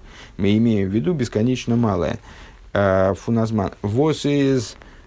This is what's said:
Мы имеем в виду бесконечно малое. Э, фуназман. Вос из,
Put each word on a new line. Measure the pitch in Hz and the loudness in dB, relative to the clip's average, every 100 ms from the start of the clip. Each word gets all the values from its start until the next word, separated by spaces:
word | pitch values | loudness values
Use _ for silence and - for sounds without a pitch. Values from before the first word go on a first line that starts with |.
| - - - - | -16 -20 -18 -4
Мы | 98 107 | 0 2
имеем | 117 104 95 | 2 2 0
в | |
виду | 107 160 | 0 0
бесконечно | 160 117 107 120 127 - 117 | -2 -2 0 0 -2 0 0
малое. | 113 90 78 - - - - - - | 2 0 -2 -4 -12 -20 -20 -20 -6
Э, | 101 98 95 95 | 0 2 4 2
фуназман. | 98 - 117 110 110 92 - | 0 -2 0 0 0 -2 -4
Вос | 101 113 156 143 147 | -4 0 0 0 0
из, | 143 139 131 110 - - - | 0 2 0 -4 -12 -20 -20